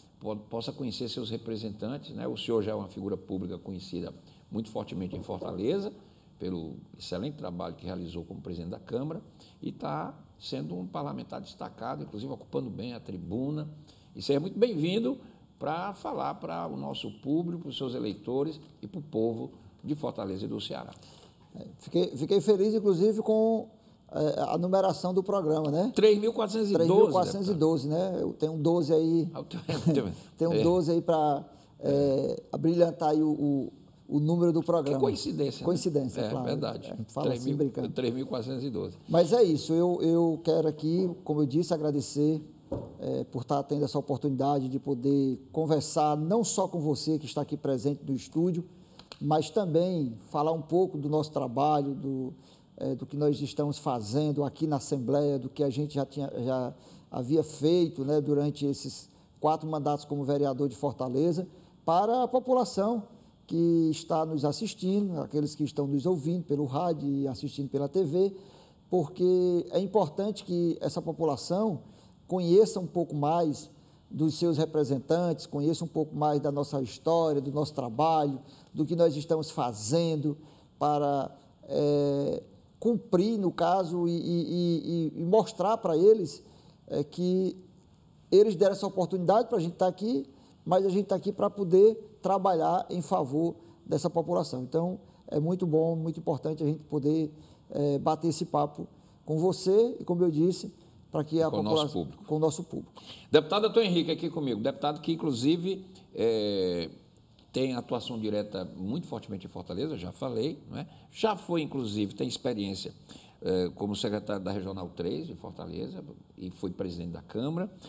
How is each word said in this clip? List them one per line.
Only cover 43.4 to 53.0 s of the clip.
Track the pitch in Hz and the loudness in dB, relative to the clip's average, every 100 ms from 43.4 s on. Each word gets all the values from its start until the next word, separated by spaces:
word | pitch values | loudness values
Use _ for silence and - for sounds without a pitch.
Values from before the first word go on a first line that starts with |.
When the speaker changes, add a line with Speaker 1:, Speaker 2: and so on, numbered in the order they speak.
Speaker 2:
estar | 117 143 | -2 -2
tendo | 139 147 | 0 0
essa | 165 151 | 0 -2
oportunidade | - 131 147 131 135 143 131 | -2 -2 -2 0 2 0 0
de | 135 | -4
poder | 143 131 135 143 135 127 - | -4 -2 2 4 2 -2 -4
conversar, | - 160 156 156 - 151 147 | -2 2 2 2 2 2 2
não | 156 220 | 2 2
só | 233 - 185 | 2 0 0
com | 175 | 0
você | 151 139 - 156 | 0 0 0 -2
que | 147 | -2
está | - | -6
aqui | 143 147 | -4 -4
presente | 139 131 127 139 | -2 -2 0 -2
no | - | -4
estúdio, | 131 - 160 175 170 165 - - - - - | -6 -4 0 0 0 -6 -12 -20 -20 -20 -6
mas | 143 156 - | 0 0 2
também | - 190 156 180 180 135 113 - | 0 2 4 2 2 -2 -4 -6
falar | 151 151 | 0 0
um | 160 | 0
pouco | 151 170 185 156 | 0 2 2 0
do | 143 | 0
nosso | 156 151 | 0 0
trabalho, | 143 131 117 147 151 139 | -2 -2 2 2 4 2
do, | 139 139 131 131 - - - - - | -2 -4 -4 -6 -10 -18 -20 -20 -8
é, | 135 | -4
do | 131 | -4